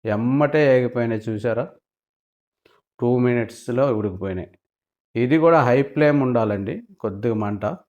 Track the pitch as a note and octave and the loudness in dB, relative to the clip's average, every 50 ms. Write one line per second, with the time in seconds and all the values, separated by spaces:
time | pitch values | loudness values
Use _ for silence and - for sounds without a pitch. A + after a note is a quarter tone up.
0 | - A2 G#2 G#2 A2+ B2 C3 C#3+ D3 C#3+ D3+ D3+ D3 C#3 C3 B2+ B2 A#2+ - B2 | -2 -2 -2 -2 0 0 2 2 0 2 2 2 4 4 4 4 2 0 -2 -2
1 | A#2 A2+ A#2 A2 A2 A2+ A2 G#2 A2 A#2+ A2 A#2 C#3+ F3+ - _ _ _ _ _ | -2 -2 -4 -4 -4 -6 -6 -4 -2 -2 -2 -2 -4 -6 -12 _ _ _ _ _
2 | _ _ _ _ _ _ _ _ _ _ _ _ _ _ _ _ _ _ _ - | _ _ _ _ _ _ _ _ _ _ _ _ _ _ _ _ _ _ _ -4
3 | B2 A#2+ B2 B2 B2 B2 A#2+ A#2+ A2+ G#2+ - - - - A#2 B2+ C3+ C#3+ A#2 G#2+ | 0 0 2 2 2 2 0 0 -2 -6 -10 -14 -10 -4 -2 0 0 0 0 -2
4 | G#2 G#2 F#2 F#2 F#2+ G2 F#2 F2+ F2 - _ _ _ _ _ _ _ _ _ _ | -4 -4 -6 -6 -8 -8 -8 -8 -10 -12 _ _ _ _ _ _ _ _ _ _
5 | _ _ _ A2+ B2 B2 D3+ D#3+ D#3 E3 E3 D#3 C3 B2 A#2+ C3+ C#3 C#3 - D3 | _ _ _ -2 0 2 2 4 4 4 4 4 4 4 4 2 2 0 0 2
6 | D3+ D3 D3 C#3+ C3+ B2+ B2 A#2 A2+ G#2+ G#2 G2 G2 - - A3 A#3+ _ G3 _ | 2 4 4 2 0 2 0 0 0 0 -2 -4 -4 -6 -8 -8 -12 _ -16 _
7 | - G#2+ G2 G2+ A2 A#2+ A2+ G#2+ G#2+ G#2 G#2 G2 G2+ G#2 F3+ F3+ _ | -8 -8 -6 -4 -4 -2 -2 -2 -2 -4 -4 -4 -6 -6 -8 -8 _